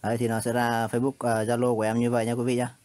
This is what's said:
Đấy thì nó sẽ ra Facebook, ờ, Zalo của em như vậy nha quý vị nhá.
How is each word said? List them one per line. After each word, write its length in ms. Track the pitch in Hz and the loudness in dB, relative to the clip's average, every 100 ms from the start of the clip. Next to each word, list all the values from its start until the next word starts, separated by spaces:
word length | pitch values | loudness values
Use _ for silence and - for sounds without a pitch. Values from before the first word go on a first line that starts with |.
Đấy 160 | 104 113 | -2 0
thì 100 | 120 | 0
nó 140 | 113 | 0
sẽ 120 | 117 | 0
ra 340 | 120 120 117 113 | 0 0 0 0
Facebook, 240 | 120 131 131 | 0 -2 -2
ờ, 240 | 120 113 | -2 0
Zalo 320 | 107 120 123 113 | 0 0 2 2
của 60 | |
em 180 | 107 117 | 0 2
như 120 | 120 | 2
vậy 140 | 120 113 | 0 0
nha 60 | |
quý 100 | 120 | -2
vị 120 | 123 123 | 0 0
nhá. 200 | 120 - | -2 -8